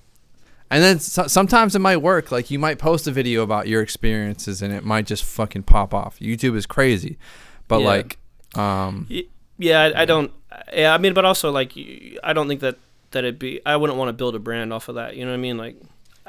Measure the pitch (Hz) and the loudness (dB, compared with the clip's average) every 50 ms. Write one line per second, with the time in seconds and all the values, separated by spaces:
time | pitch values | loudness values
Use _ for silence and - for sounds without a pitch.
0 | _ _ _ _ _ _ - - - - - - - - 131 147 175 190 185 156 | _ _ _ _ _ _ -20 -20 -20 -20 -20 -20 -8 0 4 6 6 6 6 4
1 | - - - 185 175 139 - 190 196 190 247 233 226 202 196 196 190 190 185 160 | 0 -2 -2 -2 -2 2 4 4 4 6 6 6 6 6 4 2 2 2 2 2
2 | 147 175 190 165 - - 127 123 120 - 139 139 151 156 143 - - 160 170 156 | 2 2 2 2 0 0 -2 -4 -2 -2 -4 -2 -2 -2 -2 0 2 2 2 2
3 | - 156 131 135 127 123 117 113 110 101 107 104 95 107 110 110 107 - - - | 0 -2 -2 0 0 0 2 0 0 0 0 -2 0 0 0 0 0 -2 -4 0
4 | - 113 110 107 104 104 101 - - 104 98 92 101 98 101 - - 110 110 110 | 2 2 2 2 0 -4 -6 -6 -8 -8 -8 -6 -6 -6 -6 -6 -4 -2 0 0
5 | 104 - 107 - - - - - 110 101 - 98 98 - 104 104 98 95 - 101 | 0 -2 -4 -4 -4 -4 -4 -4 -4 -4 -4 -8 0 2 2 2 2 0 -4 -6
6 | - - - - - 104 117 113 - 127 113 104 98 - - 139 135 131 117 90 | -6 -6 -10 -10 -8 -8 -6 -4 -2 -2 -2 -2 -6 -4 -2 0 2 2 0 0
7 | - 151 156 - - - - - - - - - - - 113 110 107 104 98 98 | -2 -8 -12 -14 -16 -20 -20 -20 -20 -20 -20 -20 -4 -2 0 2 2 2 2 0
8 | - - - - - - _ - - - - - 104 101 98 95 95 95 98 98 | -2 -6 -12 -16 -18 -20 _ -20 -20 -14 -6 -4 -2 -2 0 -2 -2 -4 -6 -8
9 | - - - 180 175 - - - - _ _ - 180 165 160 156 156 160 - - | -10 -8 -8 -10 -10 -10 -16 -20 -20 _ _ -4 0 2 4 4 4 4 4 2
10 | 165 165 160 156 143 139 - - - - - - - - - - 156 156 160 170 | 2 2 2 2 0 -2 -6 -14 -20 -20 -20 -20 -18 -6 0 2 4 4 4 4
11 | 185 196 180 190 185 185 185 - - 156 143 135 131 123 - - - - - - | 4 4 4 4 4 4 4 2 0 0 0 0 -2 -4 -6 -12 -16 -16 -18 -20
12 | - - - - - - 156 156 151 143 143 139 139 131 127 - _ _ _ _ | -20 -18 -16 -8 -4 -2 0 0 0 -2 -2 -2 -2 -4 -4 -6 _ _ _ _
13 | _ _ - 135 123 123 120 - 131 127 - - - 147 147 147 151 147 131 131 | _ _ -6 -4 -4 -4 -6 -6 -10 -10 -10 -6 -2 0 0 2 2 0 0 -2
14 | 131 123 113 123 127 123 113 110 104 117 117 117 113 110 113 113 - - 120 120 | -2 -4 -4 -4 -4 -4 -4 -6 -8 -6 -6 -6 -6 -6 -8 -8 -10 -10 -10 -10
15 | 117 117 104 131 123 127 127 123 127 127 120 113 113 117 - - - - - - | -10 -10 -10 -10 -8 -6 -6 -4 -4 -4 -6 -6 -8 -12 -14 -18 -20 -20 -20 -20
16 | - - - _ _ | -20 -20 -20 _ _